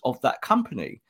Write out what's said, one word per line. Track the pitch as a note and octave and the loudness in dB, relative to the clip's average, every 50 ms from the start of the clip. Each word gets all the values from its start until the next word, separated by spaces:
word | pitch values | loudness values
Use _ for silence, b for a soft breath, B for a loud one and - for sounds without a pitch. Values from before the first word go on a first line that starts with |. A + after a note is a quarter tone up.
| - | -2
of | B2+ B2 - | -2 -2 0
that | - C3 - - - | 0 0 0 0 0
company. | - G#3+ A#3+ A#3 - D#3 G2+ D#2 - - - _ | 2 2 2 2 0 -4 -8 -8 -8 -10 -12 _